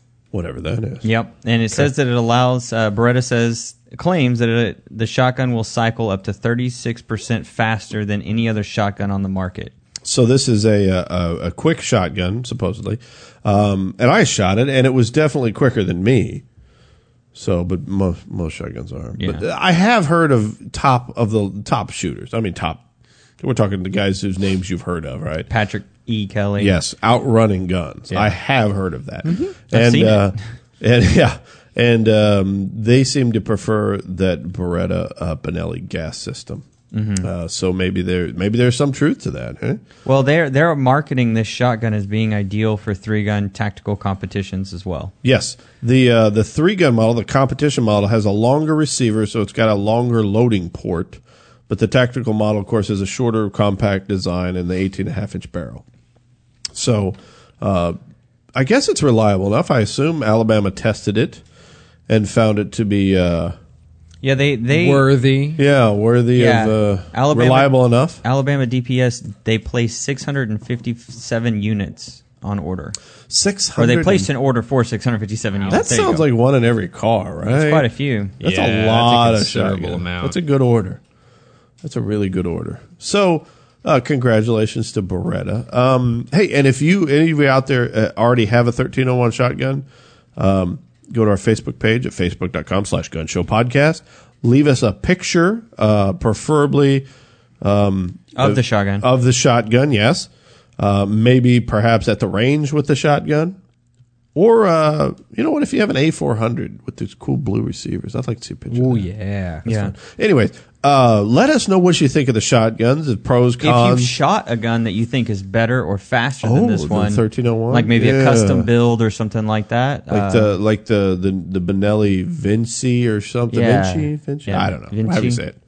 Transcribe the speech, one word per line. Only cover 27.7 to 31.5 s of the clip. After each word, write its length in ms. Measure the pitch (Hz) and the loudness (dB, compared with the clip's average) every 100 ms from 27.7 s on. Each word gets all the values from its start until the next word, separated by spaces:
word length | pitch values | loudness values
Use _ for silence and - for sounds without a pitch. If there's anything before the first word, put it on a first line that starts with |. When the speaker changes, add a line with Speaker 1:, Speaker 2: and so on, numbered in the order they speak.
| 92 78 - - | -4 -6 -10 -6
Speaker 2:
Yeah. 100 | 92 | -2
Speaker 1:
I 80 | 104 | 0
have 440 | 87 - 135 104 | -2 0 0 0
heard 200 | 98 95 | 0 -4
of 120 | 69 67 | -6 -10
that. 180 | - | -8
Speaker 2:
Mm-hmm. 200 | 156 180 359 370 - | -4 -4 -4 -8 -2
I've 80 | 113 | 2
Speaker 1:
And, 120 | 117 | 4
Speaker 2:
seen 120 | 117 113 | 6 6
it. 20 | |
Speaker 1:
uh, 240 | 107 101 98 107 - _ - | 4 2 -2 -10 -16 _ -4
and, 220 | - 123 | 2 4
<laughs> 100 | - - | 6 6
yeah, 220 | 139 - - | 4 0 -12